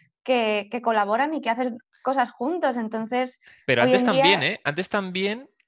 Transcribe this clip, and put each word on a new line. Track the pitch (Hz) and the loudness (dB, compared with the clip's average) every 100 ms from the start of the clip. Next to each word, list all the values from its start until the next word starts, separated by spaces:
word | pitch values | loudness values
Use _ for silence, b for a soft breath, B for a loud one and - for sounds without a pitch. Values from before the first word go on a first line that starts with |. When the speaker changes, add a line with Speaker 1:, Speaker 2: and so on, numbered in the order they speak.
| b _ | b _
Speaker 1:
que, | - 247 220 214 202 | -2 0 2 -2 -4
que | 247 | -4
colaboran | 240 214 202 226 294 | 0 0 2 0 0
y | 302 | -2
que | 233 | -2
hacen | 233 254 233 _ _ | -2 -4 -6 _ _
cosas | - 269 240 | -2 0 -2
juntos. | - 254 349 294 240 | -4 -6 -2 -2 -2
Entonces, | 220 220 220 247 254 - b b b | -4 -6 -4 -4 -4 -8 b b b
Speaker 2:
Pero | 247 | 2
Speaker 1:
hoy | 254 | 4
Speaker 2:
antes | 254 | 4
Speaker 1:
en | 247 | 4
día | 262 | 4
Speaker 2:
también, | 277 294 | 4 4
¿eh? | 139 214 | 0 -2
Antes | - 147 185 | -4 -6 -2
también, | 208 190 180 196 226 277 _ | -4 -2 -4 -4 -4 -12 _